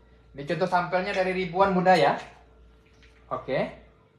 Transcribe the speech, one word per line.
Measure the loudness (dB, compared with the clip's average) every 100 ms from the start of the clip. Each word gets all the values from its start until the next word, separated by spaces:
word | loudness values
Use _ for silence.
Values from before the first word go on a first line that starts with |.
| _ -20 _
Ini | -10 -6
contoh | -2 0
sampelnya | 0 0 -2 -2
dari | -2 -2 -2
ribuan, | -2 0 2 4
Bunda, | 4
ya. | 6 4 0 -8 -20 -20 -20 -20 _ _ -20 -20 _ -10
Oke. | -10 -4 -4 -4 -10 -20 _ _